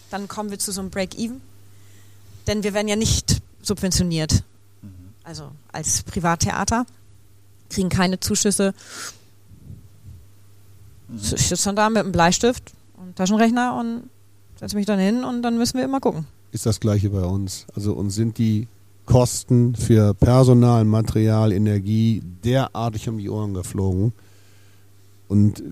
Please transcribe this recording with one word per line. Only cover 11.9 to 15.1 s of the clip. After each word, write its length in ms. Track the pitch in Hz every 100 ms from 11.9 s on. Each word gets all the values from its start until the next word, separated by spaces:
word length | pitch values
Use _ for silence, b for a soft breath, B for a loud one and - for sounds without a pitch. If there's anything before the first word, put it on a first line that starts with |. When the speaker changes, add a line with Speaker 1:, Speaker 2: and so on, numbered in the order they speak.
Speaker 1:
mit 80 | 220
einem 140 | 185
Bleistift 600 | 175 170 - 233 247 - - - -
und 200 | 185 180
Taschenrechner 600 | 185 214 226 240 247 247
und 300 | 233 233 254 - - - - -
setze 180 | 208 208
mich 100 | 202
dann 140 | 196
hin 220 | 190